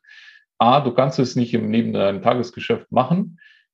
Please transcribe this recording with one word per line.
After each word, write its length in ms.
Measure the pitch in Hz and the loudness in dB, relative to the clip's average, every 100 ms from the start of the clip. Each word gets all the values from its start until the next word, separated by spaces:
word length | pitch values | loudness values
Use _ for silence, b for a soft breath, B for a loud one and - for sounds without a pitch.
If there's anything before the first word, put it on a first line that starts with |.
| b b b b b - | b b b b b 0
A, 180 | 113 135 | 4 4
du 120 | 131 | 2
kannst 260 | - 135 - | 0 0 0
es 180 | 123 127 | -2 0
nicht 180 | 117 | -2
im 160 | 117 107 | -2 0
Neben 240 | 113 113 | -2 0
deinem 260 | 107 98 98 | 0 -2 0
Tagesgeschäft 720 | 107 123 113 - - 113 - | 0 0 -2 -8 -4 -4 -2
machen. 460 | - 123 175 - b b b b | -2 0 -2 -2 b b b b